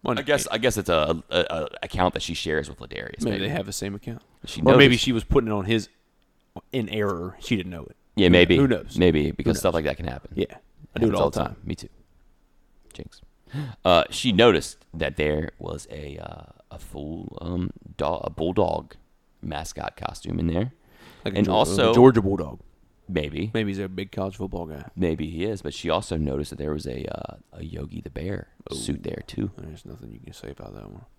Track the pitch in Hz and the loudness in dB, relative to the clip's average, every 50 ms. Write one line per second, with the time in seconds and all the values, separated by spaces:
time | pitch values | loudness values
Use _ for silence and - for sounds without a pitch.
0 | - - 123 120 139 139 147 131 - - - 113 113 127 104 104 95 - 87 80 | -2 -2 -2 -2 0 2 2 2 2 -2 -4 0 2 2 2 0 0 2 2 2
1 | 76 76 82 82 - _ - 87 87 - - 80 76 - - - - - - - | 4 2 0 -2 -2 _ 0 0 0 0 -2 -4 -4 -6 -8 -10 -12 -8 0 2
2 | 90 - - - - - 82 - - 82 78 78 73 71 69 - 60 64 - - | 2 2 2 0 -6 -4 -6 -6 -4 -2 -2 -2 -2 -4 -10 -16 -16 -12 -10 -10
3 | - - - - - 117 104 98 95 110 147 165 143 98 98 - - 101 98 107 | -10 -10 -8 -6 -4 -4 -2 -2 -4 -4 -4 -4 -6 -6 -8 -8 -6 -6 -8 -8
4 | - - 117 123 _ _ _ _ - - - - 156 135 139 127 139 131 123 117 | -10 -12 -12 -12 _ _ _ _ -16 -12 -8 2 6 8 10 10 10 10 8 4
5 | - 135 123 113 - - - 143 120 110 107 104 95 98 113 113 101 - _ _ | 2 0 0 0 0 4 4 4 4 4 -2 -2 0 2 0 0 0 -4 _ _
6 | _ _ _ _ _ _ _ _ _ _ _ - _ _ - 131 117 95 - 110 | _ _ _ _ _ _ _ _ _ _ _ -20 _ _ -4 -4 -4 -2 -2 -2
7 | 104 101 95 85 85 92 92 - - - 123 101 87 90 90 76 73 - - _ | -2 -2 -2 -4 -6 -8 -10 -12 -4 -2 -2 -2 -2 -6 -10 -12 -14 -16 -18 _
8 | _ _ _ - 98 90 87 90 90 87 90 - 139 135 120 90 - - - - | _ _ _ 4 6 8 10 8 8 8 8 6 6 4 4 0 -4 -8 0 4
9 | 90 90 80 76 73 78 87 - - - - - - 95 82 82 76 71 69 - | 4 6 6 4 2 0 -2 0 0 0 0 2 2 2 2 2 0 0 -4 -4
10 | 82 80 64 67 - - - - 95 - - - _ _ _ _ - - _ - | -6 -8 -8 -10 -12 -10 -4 -4 -4 -4 -6 -18 _ _ _ _ -20 -12 _ 0
11 | 113 110 95 90 73 71 - - 78 - - - - - - - - - _ - | 0 2 2 2 0 0 0 -2 -4 -4 -6 -10 -8 -8 -8 -8 -8 -18 _ -20
12 | - _ _ _ _ _ _ _ _ _ _ _ _ _ _ _ _ _ - - | -20 _ _ _ _ _ _ _ _ _ _ _ _ _ _ _ _ _ -18 -18
13 | - - - - - - _ _ _ - - 139 151 127 104 _ _ 92 87 85 | -18 -18 -18 -20 -20 -20 _ _ _ -12 -10 -10 -10 -10 -12 _ _ 4 4 4
14 | - - - - - 127 104 90 113 120 98 78 - - - _ _ _ - 82 | 4 2 -4 -2 0 2 4 8 8 8 8 6 2 -2 -12 _ _ _ -8 -4
15 | 80 69 71 - 76 76 76 76 78 - - _ - - 78 73 - - - 76 | -4 -4 -2 0 0 0 0 0 -2 -6 -8 _ -12 -10 -10 -12 -12 -14 -14 -14
16 | 73 71 69 76 - - - - - - - _ _ _ 87 - - - - 73 | -12 -12 -14 -14 -14 -14 -14 -16 -18 -20 -20 _ _ _ -18 -18 -16 -14 -12 -12
17 | 71 76 80 87 90 - - - - 85 90 87 90 - - - - - 82 - | -10 -10 -10 -10 -10 -12 -12 -10 -8 -4 -2 -2 -2 -4 -4 -10 -20 -20 -6 -4
18 | 73 71 85 - - - 80 - 80 85 92 104 95 82 80 78 78 - - - | -2 -2 -2 -2 -4 -8 -4 -2 -2 0 2 2 2 2 2 -4 -6 -10 -20 -20
19 | _ _ _ _ _ _ _ _ - - 76 73 80 - - - - - - - | _ _ _ _ _ _ _ _ -10 -8 -8 -8 -8 -8 -8 -8 -8 -8 -8 -8
20 | - - - - - 85 85 85 82 82 82 85 104 127 - _ _ _ _ _ | -10 -10 -10 -10 -10 -6 -4 -2 -2 0 0 -2 -2 -4 -6 _ _ _ _ _
21 | - - - - - - 95 - 104 98 95 107 - - - - 131 113 113 120 | -20 -20 -20 -10 -8 -4 0 0 2 2 4 2 2 2 2 2 4 6 8 10
22 | 123 131 123 117 98 95 98 95 80 69 62 - - - _ _ _ _ _ _ | 10 10 10 8 2 2 -2 -2 -4 -8 -10 -16 -18 -20 _ _ _ _ _ _
23 | _ - 92 80 73 71 78 73 90 107 110 110 110 101 98 95 101 95 95 92 | _ -6 -4 -4 -4 -4 -4 -4 -6 -2 -2 -2 -2 -2 -4 -4 -6 -8 -8 -10
24 | 98 95 - - 95 98 98 - 104 98 - 87 85 80 78 71 - - _ - | -10 -8 -6 -6 -6 -6 -6 -8 -8 -8 -6 -8 -8 -8 -10 -12 -14 -14 _ -2
25 | 92 85 80 78 76 80 82 80 90 107 110 95 - 73 71 - - 85 80 90 | 0 0 0 -2 -4 -6 -4 -4 -4 -4 -4 -6 -6 -8 -10 -6 -2 0 0 0
26 | - - 87 78 78 69 65 69 76 - - - 71 76 76 76 - 65 62 64 | 0 -2 -2 -2 -2 0 -2 -2 -4 -6 -6 -8 -4 -4 -4 -4 -6 -8 -8 -8
27 | - - - - - - - - - _ - - 82 80 82 76 71 78 82 - | -8 -8 -8 -8 -10 -12 -14 -16 -20 _ -16 -14 -12 -10 -10 -10 -10 -10 -10 -12
28 | - - 69 - 73 92 101 92 87 _ _ _ - - - 67 58 - 71 - | -12 -10 -10 -8 -8 -6 -6 -8 -10 _ _ _ -14 -12 -10 -8 -6 -6 -6 -6
29 | - - - - - - - - 107 98 95 - - 78 76 - - - - - | -6 -8 -10 -10 -12 -12 -6 -6 -6 -6 -6 -10 -14 -14 -14 -16 -16 -18 -18 -16
30 | - 55 55 57 - - - - - 52 - - - 50 50 50 52 50 50 - | -16 -18 -18 -18 -18 -18 -18 -16 -14 -16 -14 -14 -16 -16 -14 -16 -16 -16 -16 -18
31 | 127 - _ | -20 -20 _